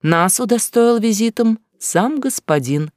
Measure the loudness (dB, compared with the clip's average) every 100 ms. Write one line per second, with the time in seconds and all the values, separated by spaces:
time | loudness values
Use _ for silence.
0 | 2 2 2 0 0 -2 0 2 2 2
1 | 0 0 -2 0 0 0 _ _ -4 0
2 | 0 -2 -4 -6 -2 -2 0 -4 -4